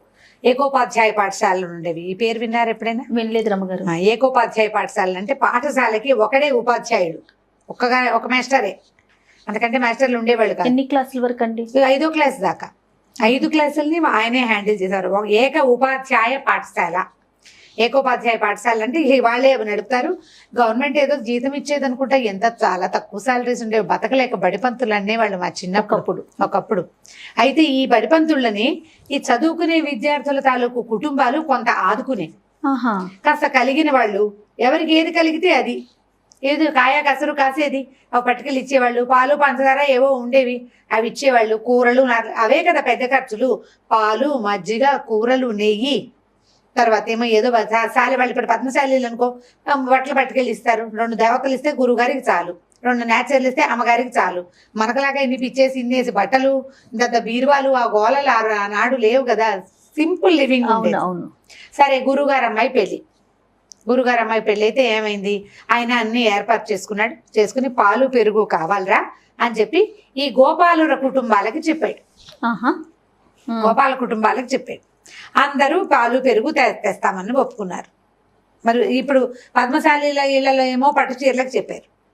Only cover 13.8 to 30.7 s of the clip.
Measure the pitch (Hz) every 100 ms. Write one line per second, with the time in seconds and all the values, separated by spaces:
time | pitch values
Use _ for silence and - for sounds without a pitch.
13.8 | 294 330 311 214 220 247 247 214 202 208
14.8 | 190 196 185 196 208 208 269 294 269 240
15.8 | 262 269 262 247 226 269 254 196 190 -
16.8 | 180 170 - _ _ _ _ - - -
17.8 | 233 269 262 240 214 226 214 202 247 226
18.8 | 220 320 262 269 233 240 269 262 214 208
19.8 | 208 247 294 359 - - - - 233 220
20.8 | 285 294 277 285 214 240 254 285 285 294
21.8 | 269 247 262 269 233 196 233 233 208 180
22.8 | 185 208 - 196 208 247 240 247 226 220
23.8 | 180 175 220 269 247 220 185 190 254 240
24.8 | 240 208 196 226 214 190 175 - 180 190
25.8 | 202 208 165 180 - - 196 196 180 190
26.8 | 170 _ - - - - 240 269 311 262
27.8 | 262 240 - 320 311 294 240 202 240 349
28.8 | - _ - 277 - 240 320 330 330 330
29.8 | 294 269 294 294 254 277 269 254 240